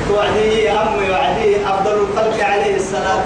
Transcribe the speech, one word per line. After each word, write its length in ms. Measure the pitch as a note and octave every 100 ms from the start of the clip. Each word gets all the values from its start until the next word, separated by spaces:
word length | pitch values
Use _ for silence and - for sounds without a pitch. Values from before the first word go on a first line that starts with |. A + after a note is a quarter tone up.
| -
توعدي 640 | G3+ G3+ G#3 G#3+ A3 G#3
أم 320 | G#3+ G#3+ G3+ F#3+
يوعدي 600 | F#3 F3 G#3+ G#3+ G3+ G3
أفضل 260 | F#3+ G3+
الخلق 520 | G#3 G3 G#3 A3 - G3+
عليه 300 | G3+ G#3 G3
الصلاة 480 | - F#3 F#3 F#3